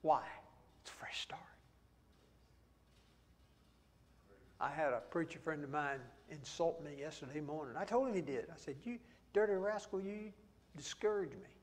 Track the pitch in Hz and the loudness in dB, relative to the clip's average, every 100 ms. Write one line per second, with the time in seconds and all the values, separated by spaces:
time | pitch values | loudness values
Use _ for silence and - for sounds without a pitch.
0 | 160 139 - - - - - - - - | 6 6 4 -10 -16 -20 -20 -18 -16 -12
1 | - - - - - - - - - - | -8 -6 -6 -8 -14 -20 -20 -20 -20 -20
2 | - - - - - - - - - - | -20 -20 -20 -20 -20 -20 -20 -20 -20 -20
3 | - - - - - - - - - - | -20 -20 -20 -20 -20 -20 -20 -20 -20 -20
4 | - - - - - - 135 143 151 120 | -20 -20 -20 -20 -20 -4 -4 2 2 2
5 | - 175 160 143 147 156 143 147 143 139 | 0 -2 -2 -2 -4 -2 -2 0 0 -2
6 | 123 - - 151 131 - 170 165 151 143 | -6 -18 -14 -12 -10 2 2 2 -8 -6
7 | 147 151 135 147 147 156 139 123 202 240 | -8 -8 -6 -6 -4 -4 -4 -4 2 4
8 | 269 196 143 139 151 165 - 135 240 240 | 4 2 2 -2 -2 -8 -8 -6 -6 -8
9 | - - - 202 214 190 196 214 - 190 | -10 -20 2 6 6 6 4 0 0 -2
10 | 196 214 214 196 - - - 151 135 - | -2 -4 -8 -12 -20 -20 -16 -10 -8 0
11 | 214 208 170 101 - - | 2 4 0 -4 -14 -20